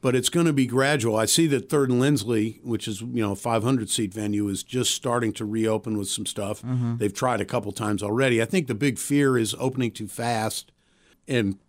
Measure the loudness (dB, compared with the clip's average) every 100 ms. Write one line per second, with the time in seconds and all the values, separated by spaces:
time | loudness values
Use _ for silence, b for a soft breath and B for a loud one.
0 | 2 2 2 2 2 4 2 2 2 2
1 | 2 2 2 2 4 2 0 0 2 4
2 | 4 2 2 0 0 -4 -6 -6 -4 -8
3 | -6 -2 -2 -2 0 0 2 0 0 -2
4 | -2 -4 -2 0 0 -4 -4 -2 -2 -2
5 | 0 0 0 -2 -4 0 0 0 -2 -4
6 | -4 -6 -6 -6 -6 -6 -4 -2 -2 -2
7 | -2 0 -2 0 -2 -2 -4 -4 -2 -2
8 | 0 2 4 4 2 0 0 0 0 0
9 | 0 2 4 4 0 0 -2 0 -2 -4
10 | -10 -4 -2 0 0 -4 -12 _ b b
11 | b b -2 0 2 -2